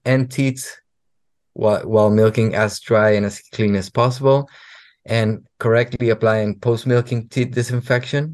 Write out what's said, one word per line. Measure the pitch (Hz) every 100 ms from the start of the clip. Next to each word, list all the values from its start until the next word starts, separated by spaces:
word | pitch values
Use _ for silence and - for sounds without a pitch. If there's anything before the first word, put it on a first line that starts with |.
| 127
and | 131 131
teats | - 135 131 - - _ _ _ _ _ _ _
while, | - 107 104
while | - 107 107
milking | 107 110 107 110 101
as | 107 -
dry | - 110 107
and | 104 101
as | - -
clean | - 107 98
as | 92
possible, | - 123 127 135 139 143 - - - _ _ -
and | 113 110 107 - -
correctly | 117 117 117 - 120
applying | 110 110 110 104 95
post-milking | 123 113 131 123 120 120 113
teat | 131 127
disinfection, | 123 117 123 - 123 127 143 156